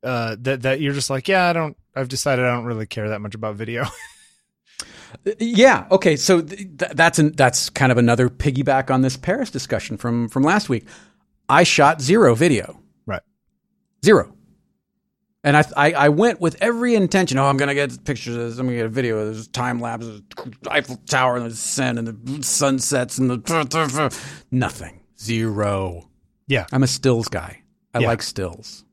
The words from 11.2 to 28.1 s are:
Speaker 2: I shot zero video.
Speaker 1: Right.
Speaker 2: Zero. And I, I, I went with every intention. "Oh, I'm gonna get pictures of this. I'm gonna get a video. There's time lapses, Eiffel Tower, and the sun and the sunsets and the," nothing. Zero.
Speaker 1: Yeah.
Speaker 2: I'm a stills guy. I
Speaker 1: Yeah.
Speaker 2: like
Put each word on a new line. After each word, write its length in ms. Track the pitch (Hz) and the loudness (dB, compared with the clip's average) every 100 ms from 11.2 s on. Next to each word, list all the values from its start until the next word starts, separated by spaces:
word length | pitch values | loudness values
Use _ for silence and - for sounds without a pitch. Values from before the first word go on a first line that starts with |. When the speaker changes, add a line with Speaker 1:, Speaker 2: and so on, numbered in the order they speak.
| _ _ _ | _ _ _
Speaker 2:
I 140 | 139 | 4
shot 380 | 175 - 143 160 | 6 6 4 4
zero 320 | 131 208 170 | 2 6 6
video. 480 | 117 170 120 90 - _ _ - | 6 4 2 -2 -14 _ _ -8
Speaker 1:
Right. 160 | 92 _ _ _ _ _ _ _ _ | -8 _ _ _ _ _ _ _ _
Speaker 2:
Zero. 320 | 190 196 - - _ _ _ _ _ _ _ _ _ _ | 4 4 4 -10 _ _ _ _ _ _ _ _ _ _
And 120 | 147 147 | 2 4
I, 80 | 151 - | 2 2
I, 140 | 147 | 2
I 160 | 160 147 | 4 2
went 320 | 147 226 - | 4 2 2
with 160 | 170 - | -2 0
every 320 | 214 233 240 226 | -2 0 0 2
intention. 420 | 190 196 180 131 | 2 2 0 2
"Oh, 80 | 139 | 2
I'm 120 | 139 | 2
gonna 180 | 143 139 | 0 0
get 280 | 139 123 - | -2 -6 -8
pictures 300 | 127 - 120 | -8 -6 -6
of 60 | 117 | -8
this. 80 | 117 | -6
I'm 80 | 127 | -4
gonna 120 | 120 | -2
get 100 | 113 | -4
a 20 | |
video. 340 | 113 123 110 107 | -2 -2 -2 -4
There's 220 | 110 110 | -8 -10
time 320 | - 123 120 | -4 -4 -4
lapses, 440 | 117 117 117 104 101 - 127 - - | -6 -8 -12 -16 -20 -16 -16 -14 -4
Eiffel 280 | 143 135 123 - | -4 -4 -14 -4
Tower, 300 | 139 127 123 | 0 2 0
and 80 | 117 | -6
the 100 | 113 | -10
sun 440 | - - 127 117 | -8 -4 -4 -4
and 80 | 113 | -8
the 340 | 110 120 147 | -10 -12 -10
sunsets 760 | 135 - 139 135 - 135 123 - | -4 -2 0 0 -2 -2 -4 -2
and 100 | 127 | -2
the," 840 | 123 110 165 143 156 151 131 143 - - - _ | -2 -2 -2 0 -2 -2 0 -2 -4 -16 -18 _
nothing. 500 | 127 110 - 85 - _ _ | -2 -2 -4 -16 -18 _ _
Zero. 920 | 107 117 113 104 104 98 95 85 - _ _ _ - | -4 -2 -2 -2 -2 -2 -4 -8 -18 _ _ _ -2
Speaker 1:
Yeah. 180 | 135 92 | -2 0
Speaker 2:
I'm 100 | 135 | 0
a 60 | 131 | 0
stills 400 | - 135 117 113 | 2 0 0 -2
guy. 340 | 92 80 - _ _ _ | -8 -10 -18 _ _ _
I 60 | 120 | -2
Speaker 1:
Yeah. 80 | |
Speaker 2:
like 160 | 117 | 0